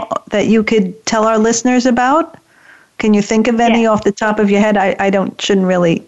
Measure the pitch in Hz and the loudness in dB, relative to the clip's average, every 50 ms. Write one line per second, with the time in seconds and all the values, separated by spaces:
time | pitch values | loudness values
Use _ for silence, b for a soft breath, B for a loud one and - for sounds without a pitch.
0 | 220 - - - - - 220 208 - - 220 226 208 - 226 220 190 180 - - | -2 -4 -6 -8 -6 -4 -4 -2 0 2 2 0 0 0 0 0 0 -2 -6 -12
1 | - - 226 220 214 220 226 220 214 226 233 - - 254 247 254 240 262 233 247 | -8 -4 -2 0 0 0 2 2 0 0 0 0 0 0 0 0 0 0 0 0
2 | 247 254 285 330 339 330 - b b b b b b b b b b b _ - | 0 2 0 0 -2 -4 -8 b b b b b b b b b b b _ -4
3 | - 214 208 208 208 - 233 220 220 247 233 226 240 233 226 233 226 220 214 214 | 0 0 2 2 0 0 0 0 0 0 0 0 2 2 2 2 2 0 0 0
4 | - 208 202 - 226 214 208 220 214 202 202 202 220 214 208 202 190 196 - - | 0 -2 -4 -2 -2 -2 -2 0 0 2 2 2 2 2 2 0 0 0 -2 -2
5 | 196 196 190 196 185 - - - - - 202 196 185 185 185 180 180 170 170 - | -2 0 0 -2 -2 -4 -8 -6 -4 -2 0 0 0 0 0 0 0 0 0 -2
6 | - | -2